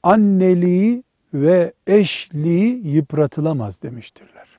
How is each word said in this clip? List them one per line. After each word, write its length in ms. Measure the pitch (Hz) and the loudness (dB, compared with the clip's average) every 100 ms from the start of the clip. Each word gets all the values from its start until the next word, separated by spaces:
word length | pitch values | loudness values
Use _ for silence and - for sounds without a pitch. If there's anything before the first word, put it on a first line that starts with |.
anneliği 1000 | 175 220 208 190 185 180 180 180 214 240 _ _ _ | 4 2 4 2 2 2 2 2 0 -2 _ _ _
ve 380 | 143 147 180 170 _ - | -2 2 2 0 _ 0
eşliği 1000 | 202 190 - - 147 156 170 226 254 175 | 2 2 -4 -10 -6 -2 0 0 -2 -2
yıpratılamaz" 960 | 147 147 147 147 - 156 147 104 95 | -2 -2 -2 -2 -2 -4 -4 -6 -10
demiştirler. 640 | 113 120 - _ _ _ _ | -16 -16 -20 _ _ _ _